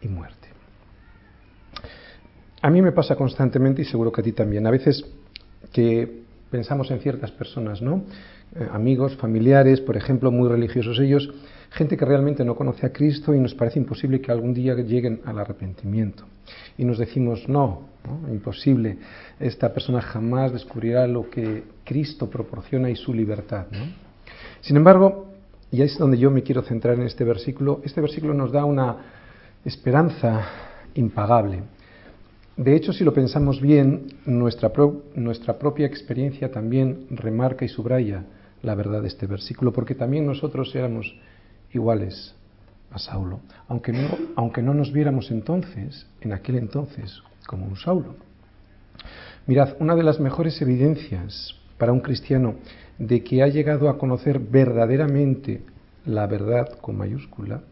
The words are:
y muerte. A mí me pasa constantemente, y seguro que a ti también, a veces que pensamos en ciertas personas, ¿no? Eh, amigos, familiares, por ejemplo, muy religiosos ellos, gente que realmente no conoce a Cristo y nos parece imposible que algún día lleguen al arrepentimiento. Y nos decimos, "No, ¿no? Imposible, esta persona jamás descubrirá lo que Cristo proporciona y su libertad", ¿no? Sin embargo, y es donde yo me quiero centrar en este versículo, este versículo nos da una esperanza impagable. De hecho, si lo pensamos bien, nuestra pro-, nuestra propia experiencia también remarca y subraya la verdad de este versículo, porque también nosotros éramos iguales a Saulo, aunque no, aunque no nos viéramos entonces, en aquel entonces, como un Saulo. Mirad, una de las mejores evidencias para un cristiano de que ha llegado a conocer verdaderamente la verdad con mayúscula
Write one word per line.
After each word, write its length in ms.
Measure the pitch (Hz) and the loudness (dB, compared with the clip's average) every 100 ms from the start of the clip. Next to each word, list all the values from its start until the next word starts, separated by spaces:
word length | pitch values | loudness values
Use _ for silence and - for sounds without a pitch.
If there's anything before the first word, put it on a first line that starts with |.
y 60 | 110 | -10
muerte. 400 | 90 82 - - - - - - - - - - - - - - - - - - - - - - - | -8 -12 -20 -20 -20 -20 -20 -20 -20 -20 -20 -20 -20 -20 -20 -20 -20 -18 -20 -20 -20 -20 -20 -20 -2
A 80 | 147 | 4
mí 120 | 175 | 6
me 120 | 185 | 6
pasa 220 | 180 143 - | 4 2 0
constantemente, 680 | 131 - 127 127 135 135 | 0 0 0 2 2 2
y 40 | 131 | -2
seguro 260 | 113 113 | 0 0
que 100 | 113 | 0
a 20 | |
ti 80 | 110 | -2
también, 340 | 107 107 104 110 | -2 -2 0 2
a 60 | |
veces 340 | 131 147 131 - - - - - - - | 2 4 0 -2 -18 -20 -20 -20 -20 -4
que 500 | - 117 113 117 - - - - | 2 2 2 -2 -8 -20 -20 -8
pensamos 400 | 123 110 139 127 | -6 -4 -4 -4
en 80 | 123 | -4
ciertas 320 | 143 120 101 | -4 -4 -8
personas, 500 | - - - 110 101 | -10 -12 -8 -8 -4
¿no? 220 | 120 185 196 - - - - - | -2 -2 -4 -12 -20 -20 -16 -10
Eh, 140 | 113 | -6
amigos, 440 | 104 117 131 135 135 | 0 2 2 0 -2
familiares, 640 | 113 110 117 139 135 135 | 0 4 6 8 8 6
por 160 | 135 107 | 2 -4
ejemplo, 340 | - 131 127 | -2 2 2
muy 160 | 120 123 | 4 4
religiosos 520 | 120 117 127 113 120 | 2 0 -2 -2 0
ellos, 300 | 139 143 143 - - - - | 4 2 2 -8 -20 -20 -8
gente 260 | - 151 - | -2 0 0
que 80 | 131 | 2
realmente 400 | 139 139 139 120 | 4 2 2 0
no 100 | 117 | 0
conoce 300 | 135 123 - | -2 -2 -4
a 80 | |
Cristo 400 | - 151 143 - | 2 2 2 2
y 60 | 143 | 4
nos 160 | 123 - | 2 0
parece 240 | 117 - | -2 0
imposible 420 | 120 110 139 131 | -2 -4 0 0
que 100 | 131 | 0
algún 220 | 120 120 | -2 0
día 220 | 123 127 123 | 0 0 -2
lleguen 460 | 113 123 120 110 - | 0 0 0 -2 -6
al 140 | 107 | -6
arrepentimiento. 840 | 101 - 95 92 101 107 107 - - - - - - - | -8 -8 -10 -8 -4 -2 -2 -4 -16 -20 -20 -20 -16 -4
Y 80 | 123 | -2
nos 140 | 113 | 0
decimos, 500 | 117 135 120 113 - | -2 0 0 -2 -2
"No, 380 | 139 127 90 - - - | 0 0 -2 -14 -18 -12
¿no? 260 | 147 151 | -10 -8
Imposible, 680 | 107 107 - 143 123 113 92 - - - - | -8 -8 -2 2 4 2 -4 -12 -20 -20 -6
esta 340 | 123 - 113 | -6 -2 -2
persona 280 | - - 123 | -2 -2 -2
jamás 520 | - 110 113 127 131 | -4 -4 -2 0 -2
descubrirá 540 | 123 - 120 113 120 123 | -4 -8 -6 0 2 2
lo 220 | 123 - | 0 -4
que 320 | - 113 107 - - | -6 -4 -6 -10 -14
Cristo 460 | - 127 147 - 113 | -6 -4 -4 -6 -6
proporciona 640 | 120 110 107 - 135 127 | -6 -8 -12 -4 -2 0
y 40 | 113 | -2
su 160 | - | -4
libertad", 540 | 117 104 104 - 104 87 | -2 -2 -4 -6 -8 -8
¿no? 140 | 101 139 185 - - - - - - | -8 -10 -12 -20 -20 -20 -20 -20 -10
Sin 160 | - 143 | 2 8
embargo, 520 | 165 185 196 196 - - - - - | 10 10 8 4 -8 -20 -20 -20 -4
y 100 | 123 | 0
es 160 | 143 - | 2 2
donde 220 | 147 120 | 4 6
yo 100 | 135 | 6
me 140 | 135 | 4
quiero 180 | 131 127 | 2 -2
centrar 320 | 120 117 120 | -2 -2 0
en 140 | 123 120 | 0 -2
este 160 | - | -2
versículo, 580 | 117 117 - 131 139 139 | -2 -2 -4 -2 -2 -2
este 160 | - - | -4 -4
versículo 360 | 147 151 151 143 | -4 -2 -2 -2
nos 160 | 127 | 0
da 120 | 143 | 0
una 340 | 147 139 127 117 - - - - - - 127 | 2 2 0 -4 -12 -20 -20 -20 -20 -14 -12
esperanza 800 | - 131 139 165 - 117 110 98 - - - - | -4 2 4 2 0 0 0 -4 -10 -18 -20 -8
impagable. 720 | - 113 104 104 120 101 92 101 - - - - - - - - - | -2 -2 0 2 4 2 -4 -10 -18 -20 -20 -20 -20 -20 -20 -12 -2
De 200 | 131 151 | 4 4
hecho, 180 | 180 | 2
si 100 | - | 2
lo 120 | 165 139 | 2 4
pensamos 440 | 127 143 143 131 | 2 2 0 2
bien, 540 | 139 147 139 - - - - | 6 6 6 2 -4 -8 -2
nuestra 440 | 120 120 117 - | 0 0 0 0
pro-, 340 | - 147 143 - - | 4 4 2 -8 -6
nuestra 420 | 117 110 - 117 | -6 -4 -6 -2
propia 300 | 143 139 143 | -2 0 -2
experiencia 640 | - - 123 139 135 131 | -4 -8 -4 -4 -4 -6
también 560 | 110 113 131 131 127 - | -6 -2 0 0 -2 -10
remarca 560 | 120 113 113 127 127 120 | -8 -4 0 0 -2 -6
y 40 | |
subraya 540 | - 110 127 110 95 90 - - - | -4 -2 0 0 -4 -10 -18 -20 -10
la 140 | - 101 | -6 -4
verdad 260 | 101 107 | -4 -4
de 60 | 110 | -6
este 180 | - 98 | -6 -8
versículo, 480 | 101 - - 123 | -8 -8 -2 -2
porque 220 | - 117 - | 0 -4 -4
también 320 | 123 147 147 | -2 -2 -2
nosotros 460 | 135 147 135 131 131 | -4 -6 -6 -6 -4
éramos 400 | 127 113 107 - - - - - - | -4 -6 -10 -14 -20 -20 -20 -20 -8
iguales 600 | 123 113 110 98 - - - _ _ - - - | -2 0 0 -2 -10 -18 -20 _ _ -20 -20 -18
a 80 | 98 | -16
Saulo, 400 | - 95 92 98 - - - | -10 -6 -6 -8 -14 -20 -10
aunque 240 | 120 123 | -8 -4
no, 160 | 120 147 185 330 - | -4 -4 -4 -6 -4
aunque 260 | 117 120 | -4 -2
no 120 | 120 | 0
nos 200 | 147 143 | 0 0
viéramos 380 | 143 143 135 - | 0 0 -2 -4
entonces, 720 | 113 110 175 - 107 110 - - - | -6 -4 -4 -4 -10 -12 -14 -20 -12
en 100 | 107 | -8
aquel 240 | 98 - 127 | -8 -4 -4
entonces, 640 | 113 143 143 - 104 - - _ - | -4 -6 -8 -12 -16 -18 -20 _ -14
como 180 | 95 98 | -10 -10
un 100 | 95 | -6
Saulo. 400 | - 185 - - - - - - - - - - - - - - - | -2 -2 -4 -12 -20 -20 -20 -20 -20 -20 -20 -20 -20 -20 -20 -8 2
Mirad, 280 | 131 139 - | 4 4 2
una 160 | 156 170 | 2 4
de 80 | |
las 160 | 160 151 | 4 2
mejores 420 | 135 135 165 151 | 0 0 -2 0
evidencias 920 | 131 123 143 135 - 90 95 - - - - - | 0 4 2 2 -4 -8 -8 -12 -16 -18 -18 -2
para 140 | 117 | 0
un 80 | 127 | 2
cristiano 560 | 135 123 - 131 120 - - - - - | 0 -4 0 0 0 -4 -12 -20 -20 -10
de 240 | 113 120 | 0 0
que 180 | - 127 | 2 2
ha 60 | 143 | 4
llegado 420 | 147 147 151 147 | 2 0 2 2
a 80 | 139 | 2
conocer 420 | 131 123 143 143 | -2 0 0 -2
verdaderamente 1200 | 107 131 127 117 113 135 151 139 143 135 123 107 - - - _ - | 2 4 4 4 2 2 2 2 2 0 -4 -8 -10 -20 -20 _ -4
la 220 | 107 101 | -2 -2
verdad 500 | 107 101 120 120 - | -2 0 0 -2 -8
con 180 | - 101 | -10 -8
mayúscula 640 | 98 131 - - 101 113 - | -6 -8 -12 -12 -10 -10 -12